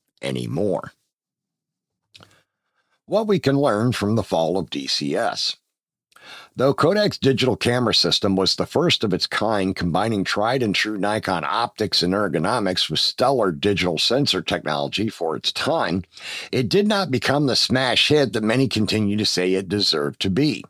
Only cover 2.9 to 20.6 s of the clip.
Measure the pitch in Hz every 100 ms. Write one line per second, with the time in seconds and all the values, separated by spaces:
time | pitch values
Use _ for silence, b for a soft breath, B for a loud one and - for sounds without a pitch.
2.9 | _ - 185 220 190 - 139 143 104 120
3.9 | 117 104 113 101 85 80 92 80 73 67
4.9 | - 71 85 113 - - - _ _ _
5.9 | _ _ - B B B - 131 135 151
6.9 | 202 208 - 135 135 127 101 117 123 117
7.9 | - 85 80 104 95 95 - 90 - 165
8.9 | - 107 90 - - 110 107 95 92 85
9.9 | 82 110 107 92 - 107 135 117 90 107
10.9 | 107 101 110 101 90 71 101 120 - 107
11.9 | - 85 98 101 78 82 123 98 90 -
12.9 | 76 - - 127 135 101 76 101 92 90
13.9 | 80 - 123 143 180 85 87 - 73 71
14.9 | - 110 - 82 76 - - - 160 104
15.9 | 90 - B B B B 123 113 190 208
16.9 | 208 180 127 - 139 143 107 - 127 131
17.9 | 110 - 151 135 110 107 120 135 - 104
18.9 | 107 104 104 104 - 92 95 95 104 101
19.9 | 78 73 - 98 92 151 101